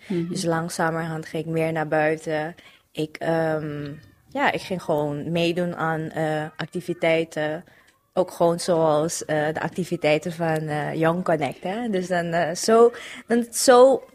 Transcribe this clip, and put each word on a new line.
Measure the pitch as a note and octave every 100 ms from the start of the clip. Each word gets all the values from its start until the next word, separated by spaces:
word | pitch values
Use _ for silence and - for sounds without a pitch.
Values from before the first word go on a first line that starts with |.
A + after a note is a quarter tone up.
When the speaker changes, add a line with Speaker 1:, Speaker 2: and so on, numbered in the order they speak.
| -
Speaker 1:
Mhm. | F3 E3+
Speaker 2:
Dus | F3
langzamerhand | E3 E3 E3+ - E3 E3 E3 D#3+ D#3+
ging | E3
ik | D#3+
meer | E3 D#3+
naar | D#3+ D3+
buiten. | D#3 D3+ D#3 D#3+ D#3 D#3 F3 - _ _
Ik, | - D#3 -
ehm, | D#3+ E3 D#3+ D#3 D#3 D3 D3 D3+ - _ _
ja, | C4+ C#4
ik | -
ging | - F3+
gewoon | - D3+ D3 D3 D3+
meedoen | E3+ E3+ E3+ F3 E3+
aan, | D#3+ D#3+ D#3+
eh, | - D#3 D#3 D#3 -
activiteiten. | D#3+ F#3 F3 E3+ E3 D#3+ E3 D#3 D3+ D#3+ - _ _ _ _
Ook | - F3+
gewoon | - E3+ E3+
zoals, | - E3 D#3+ D3+ D#3+ -
eh, | - D#3 D3+
de | D#3+
activiteiten | D#3+ - E3+ E3+ D3+ D3+ F3
van, | E3 E3+ D#3 D#3
eh, | D3+ D3
Young | D3 D#3+ F3
Connect, | F3+ D#3+ C3+ -
hè. | F3+ G#3 A#3+
Dus | F#3+ F3+
dan, | F3+ E3+
eh, | E3 D#3
zo, | F3+ - A3+ A#3 A#3 - - -
dan | A#3 A#3
zo, | - C#4 B3 C4 C4 -